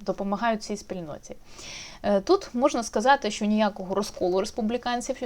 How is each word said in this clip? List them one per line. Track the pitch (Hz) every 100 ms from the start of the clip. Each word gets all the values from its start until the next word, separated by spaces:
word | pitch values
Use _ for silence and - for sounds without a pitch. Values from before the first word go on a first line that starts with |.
допомагають | 202 185 196 202 226 214
цій | - 202
спільноті. | - 185 156 - - - - - - - - -
Е, | 202 202
тут | 196 381 -
можна | 240 285 269
сказати, | 226 233 247 277 -
що | -
ніякого | 208 214 214 202 185
розколу | 196 208 - 180 185
республіканців | 196 - 214 240 240 240 247 254